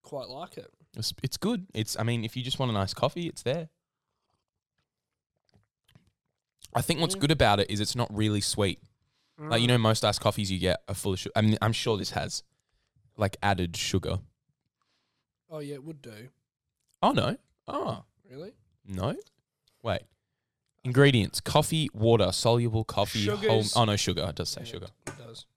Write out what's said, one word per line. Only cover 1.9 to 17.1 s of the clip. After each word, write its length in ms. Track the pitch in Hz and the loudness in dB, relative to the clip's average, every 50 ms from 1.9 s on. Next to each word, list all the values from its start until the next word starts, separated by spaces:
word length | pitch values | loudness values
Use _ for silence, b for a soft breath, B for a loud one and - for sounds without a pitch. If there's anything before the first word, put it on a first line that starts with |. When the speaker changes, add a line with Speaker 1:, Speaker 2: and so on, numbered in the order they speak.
| - | -2
Speaker 2:
I 60 | - 110 | -2 -2
mean, 200 | 117 120 117 107 | 0 0 -2 -4
if 120 | 110 - | -6 -8
you 80 | 123 123 | -8 -6
just 160 | 127 - - | -6 -4 -2
want 120 | 135 123 | -2 0
a 20 | 110 | 0
nice 200 | 101 95 95 - | 0 0 -2 -2
coffee, 340 | - - 123 - 175 170 | -2 -2 -2 -2 -4 -8
it's 160 | 165 - - - | -8 -8 -6 -4
there. 260 | 120 135 170 160 160 _ _ _ _ _ _ _ _ _ _ _ _ _ _ _ _ _ _ _ _ _ _ _ _ _ _ _ _ _ _ _ _ _ _ _ _ _ 104 107 _ _ _ _ _ _ - _ _ _ _ _ _ _ _ _ _ _ _ - - - | -4 -4 -4 -6 -12 _ _ _ _ _ _ _ _ _ _ _ _ _ _ _ _ _ _ _ _ _ _ _ _ _ _ _ _ _ _ _ _ _ _ _ _ _ _ _ _ _ _ _ _ _ -20 _ _ _ _ _ _ _ _ _ _ _ _ -20 -2 -2
I 60 | 120 | -2
think 180 | 139 - 170 151 | 0 2 2 2
what's 160 | 170 151 190 | 2 0 2
Speaker 1:
Yeah. 60 | 196 | 0
Speaker 2:
good 100 | 185 156 | 2 2
about 280 | 160 135 139 110 104 101 | 4 6 6 6 6 4
it 100 | 98 - | 2 0
is 100 | 104 101 | 0 -2
it's 160 | 107 - - | -2 -2 -2
not 180 | 120 120 - 110 | -2 -4 -2 -2
really 260 | 104 107 107 104 104 | 0 0 2 2 0
sweet. 400 | - - - 107 101 95 80 - - _ _ _ _ _ _ _ _ _ _ | 0 -2 0 0 0 0 0 -4 -12 _ _ _ _ _ _ _ _ _ _
Like, 240 | - 151 151 113 117 | -14 -4 0 2 2
you 60 | 120 | 4
Speaker 1:
Mm. 40 | 123 | 4
Speaker 2:
know, 60 | 123 120 | 4 6
most 240 | 110 110 110 - - | 6 4 4 4 2
iced 160 | 107 101 - | 2 0 2
coffees 300 | - 107 - - 104 92 | 0 0 0 0 -4 -2
you 80 | 92 90 | -2 0
get 240 | 90 92 87 - _ | 0 0 0 0 _
are 60 | - 104 | -10 -10
full 180 | - - 104 92 | -6 -2 -4 -4
of 60 | 90 | -4
sugar. 140 | - 101 - | -6 -2 0
I 60 | 104 | 2
mean, 160 | 110 107 107 - | 4 4 2 2
I'm 120 | - 113 110 | 0 0 0
sure 240 | - - 123 110 | 0 0 -2 -2
this 140 | 98 95 - | -2 -2 -4
has, 320 | - 85 - - - - - _ _ _ _ _ _ _ _ _ _ _ _ _ _ | -4 -6 -6 -4 -8 -10 -12 _ _ _ _ _ _ _ _ _ _ _ _ _ _
like, 200 | - 104 95 - - | -2 -2 -2 -2 0
added 340 | - 101 101 90 90 85 85 | 0 0 2 2 0 -4 -4
sugar. 420 | - - - - 92 - 78 82 90 - - _ _ _ _ _ _ _ _ _ _ _ _ _ _ _ _ _ _ _ _ _ _ _ _ | -6 -4 0 0 0 0 0 -4 -4 -6 -12 _ _ _ _ _ _ _ _ _ _ _ _ _ _ _ _ _ _ _ _ _ _ _ _
Speaker 1:
Oh, 100 | 165 151 | -12 -12
yeah, 160 | 147 143 147 | -10 -10 -12
it 80 | 135 135 | -12 -12
would 180 | 165 160 139 | -14 -16 -14
do. 280 | 123 117 110 107 117 135 _ _ _ _ _ _ _ _ _ _ _ _ _ _ | -16 -16 -16 -16 -16 -18 _ _ _ _ _ _ _ _ _ _ _ _ _ _
Speaker 2:
Oh, 100 | - 220 | 2 4